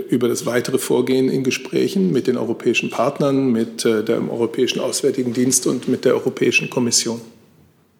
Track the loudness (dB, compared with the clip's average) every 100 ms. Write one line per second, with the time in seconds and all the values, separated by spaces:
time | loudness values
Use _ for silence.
0 | -2 0 0 -2 -2 -2 0 -2 0 0
1 | 2 2 2 0 -2 -2 -4 -2 0 2
2 | 2 2 0 -2 -2 -2 0 0 -2 0
3 | -2 0 0 2 2 2 0 0 0 2
4 | 0 -2 -2 -2 -2 0 -2 0 -2 0
5 | 0 0 -2 0 2 2 0 -2 -2 2
6 | 2 2 0 0 2 2 0 -2 0 0
7 | -2 -6 -10 -20 _ _ _ _ _